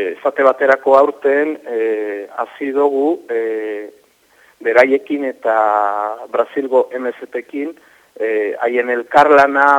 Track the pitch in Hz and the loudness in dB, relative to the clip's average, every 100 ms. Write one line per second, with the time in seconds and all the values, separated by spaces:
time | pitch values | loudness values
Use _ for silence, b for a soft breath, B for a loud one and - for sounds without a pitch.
0 | 92 - 143 - 135 - 135 135 139 135 | -4 -4 -4 0 0 2 2 2 4 4
1 | 147 - 139 139 151 151 - 117 113 107 | 4 0 0 0 -2 -6 -8 -4 -2 -4
2 | 104 101 98 - 117 - 139 135 143 135 | -6 -8 -10 -10 -10 -8 -6 0 0 0
3 | 147 175 - 117 113 110 107 104 107 - | 0 -2 -4 -4 -4 -6 -6 -8 -12 -18
4 | _ _ b b b b 117 117 135 135 | _ _ b b b b 2 4 4 2
5 | - 143 135 123 113 110 107 104 101 104 | -2 -6 -6 -6 -2 2 2 2 0 -2
6 | 104 113 117 117 113 147 135 127 120 127 | -6 -8 -6 -4 -4 -6 0 0 0 -4
7 | 127 - 123 123 - 143 151 165 b b | -8 -10 -12 -12 -10 -10 -10 -12 b b
8 | b - 110 107 101 - 120 123 123 120 | b -8 -4 -2 -4 -4 -2 -2 -2 -4
9 | 117 151 151 143 139 139 143 | 0 2 6 6 4 4 4